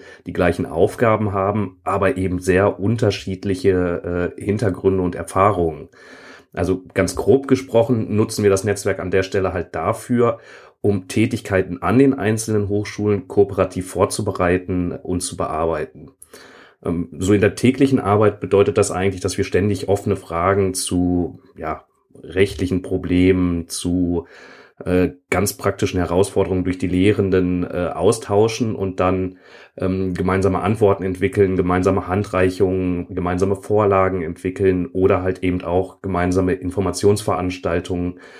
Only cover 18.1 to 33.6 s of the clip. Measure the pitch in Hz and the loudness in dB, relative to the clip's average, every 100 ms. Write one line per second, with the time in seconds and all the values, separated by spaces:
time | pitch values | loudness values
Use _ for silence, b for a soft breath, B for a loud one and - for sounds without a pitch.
18.1 | 107 107 - - 98 101 101 98 90 95 | 4 2 0 0 2 4 2 0 0 -2
19.1 | 92 95 - 95 92 104 98 - 98 104 | -2 -6 -4 -2 0 0 -2 -2 -2 0
20.1 | 92 - 85 90 98 95 92 - 90 90 | -4 -4 -2 2 2 0 -4 -2 0 0
21.1 | 90 85 - _ - 80 78 _ _ _ | 0 -2 -8 _ -10 -8 -8 _ _ _
22.1 | - - 90 98 - 92 95 - 92 87 | -20 -6 0 0 0 -2 -2 -4 -4 0
23.1 | 90 92 92 87 85 82 - 90 90 87 | 4 4 4 2 -2 -6 -6 -2 0 0
24.1 | 87 B B B B B B 92 90 90 | -2 B B B B B B 0 2 2
25.1 | - - 90 101 - 98 - 104 92 85 | -2 -4 -2 -2 -2 -4 -2 -2 -2 0
26.1 | 87 101 101 95 92 90 92 90 90 98 | 2 2 0 0 0 -2 -4 -2 2 2
27.1 | 101 98 95 90 90 87 - 85 - 92 | 2 2 2 0 -2 -2 -4 -4 0 2
28.1 | 117 - 101 113 - 113 104 98 90 92 | 0 0 2 2 0 -4 -4 -4 0 0
29.1 | 92 92 B B B B - 95 95 95 | 0 -4 B B B B -6 -2 -2 -2
30.1 | 90 92 92 95 95 95 110 101 98 92 | -2 0 2 2 0 0 2 2 2 -2
31.1 | 90 98 104 98 92 90 90 92 90 87 | -2 0 2 2 2 2 2 2 0 0
32.1 | 95 101 92 92 92 92 92 92 87 87 | -2 0 0 0 2 0 0 -2 -4 -6
33.1 | 92 87 90 95 98 | -4 -2 0 0 -2